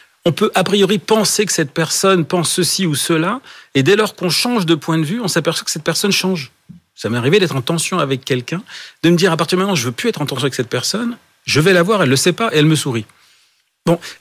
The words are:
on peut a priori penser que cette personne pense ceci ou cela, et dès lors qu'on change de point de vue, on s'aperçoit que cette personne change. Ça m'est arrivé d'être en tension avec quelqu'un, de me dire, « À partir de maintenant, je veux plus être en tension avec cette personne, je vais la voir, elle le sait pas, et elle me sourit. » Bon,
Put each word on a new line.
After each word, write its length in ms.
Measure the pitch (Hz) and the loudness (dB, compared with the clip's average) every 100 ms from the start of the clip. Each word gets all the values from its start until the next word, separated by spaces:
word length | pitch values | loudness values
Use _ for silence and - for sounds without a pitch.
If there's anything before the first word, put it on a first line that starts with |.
| _ _ | _ _
on 80 | 175 | -2
peut 180 | - 214 | 0 0
a 100 | 190 | 0
priori 340 | 180 202 185 208 | 2 2 2 0
penser 460 | - 220 190 - | 2 2 2 0
que 80 | 208 | 0
cette 200 | - 147 | -2 -2
personne 520 | - 160 - 196 185 | -2 -2 0 2 2
pense 260 | 151 180 156 | 2 0 0
ceci 360 | - 165 - 180 | 0 -2 0 -2
ou 80 | |
cela, 460 | 135 - 160 170 254 - - - | -2 0 0 0 -4 -10 -20 -4
et 80 | 139 | 0
dès 140 | 131 208 | 4 4
lors 180 | 208 | 2
qu'on 160 | - 180 | -2 -2
change 340 | - 247 240 165 | -2 0 0 2
de 80 | |
point 240 | 165 - 160 | 0 0 0
de 60 | |
vue, 160 | 147 233 | 0 -2
on 80 | 196 | -2
s'aperçoit 360 | 170 165 156 | -2 -2 -2
que 60 | - | -4
cette 140 | 165 | -6
personne 280 | 165 160 202 | -4 -2 0
change. 380 | - 185 175 127 _ - - _ | 0 0 -4 -6 _ -20 -20 _
Ça 160 | - 107 | -8 -4
m'est 80 | 120 | -2
arrivé 220 | 127 208 | 2 2
d'être 160 | 180 135 | 2 -2
en 40 | |
tension 380 | 120 165 - 185 | -2 -2 -2 -2
avec 260 | 139 135 | -2 -2
quelqu'un, 380 | - 127 120 170 - - - - | -4 -4 -4 -8 -10 -18 -20 -2
de 80 | 165 | 2
me 60 | 175 | 4
dire, « 160 | 185 | 4
À 40 | 165 | 0
partir 220 | 170 185 | 0 0
de 40 | |
maintenant, 120 | 202 | 0
je 100 | 170 | -2
veux 80 | 117 | -2
plus 160 | 120 233 | -4 -4
être 140 | - | -4
en 40 | 143 | -6
tension 180 | 123 | -4
avec 100 | 135 | -4
cette 140 | 131 117 | -4 -4
personne, 480 | 127 - 208 240 240 _ _ | -4 -4 -4 -4 -8 _ _
je 160 | - 135 | -4 2
vais 120 | 170 | 4
la 100 | 180 | 4
voir, 200 | 175 208 | 4 2
elle 60 | 139 | 2
le 80 | 135 | 2
sait 160 | 180 | 2
pas, 220 | 175 226 | 0 0
et 40 | 151 | 2
elle 80 | 151 | 4
me 100 | 151 | 2
sourit. » 280 | 147 117 107 _ _ _ _ _ _ _ 165 | 0 -4 -6 _ _ _ _ _ _ _ 0
Bon, 120 | 170 - - | 0 -2 -20